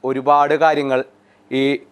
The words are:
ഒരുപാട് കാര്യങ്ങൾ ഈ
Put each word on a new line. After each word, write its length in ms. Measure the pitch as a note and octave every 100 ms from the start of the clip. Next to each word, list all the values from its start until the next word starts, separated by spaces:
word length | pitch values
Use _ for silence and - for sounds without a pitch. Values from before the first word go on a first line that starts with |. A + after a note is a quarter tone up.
| B2+
ഒരുപാട് 460 | C3+ C3+ C#3+ C#3+ D3+ D#3
കാര്യങ്ങൾ 340 | D3 C#3 C3 C3+ _ _ _ _
ഈ 120 | C3 C3+ C#3 -